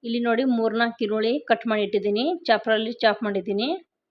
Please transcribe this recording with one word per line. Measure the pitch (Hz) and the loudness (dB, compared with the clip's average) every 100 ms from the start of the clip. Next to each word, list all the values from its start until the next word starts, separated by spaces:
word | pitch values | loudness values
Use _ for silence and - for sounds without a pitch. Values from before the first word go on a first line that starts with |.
ಇಲ್ಲಿ | 240 233 | -4 -2
ನೋಡಿ | 240 233 269 | 0 2 2
ಮೂರ್ನಾಲ್ಕು | 233 226 220 233 233 | 2 2 2 -2 -2
ಈರುಳ್ಳಿ | 214 220 220 269 - | -2 0 0 -2 0
ಕಟ್ | 233 233 | -2 0
ಮಾಡಿ | 214 | -2
ಇಟ್ಟಿದ್ದೀನಿ. | 202 208 196 208 269 349 | 0 -2 0 0 -2 -4
ಚಾಪರಲ್ಲಿ | - 214 226 220 220 233 | 0 0 2 0 0 0
ಚಾಪ್ | 226 208 | 0 2
ಮಾಡಿದ್ದೀನಿ | 214 196 185 196 247 370 - _ _ | -2 -4 -2 -2 -2 -4 -8 _ _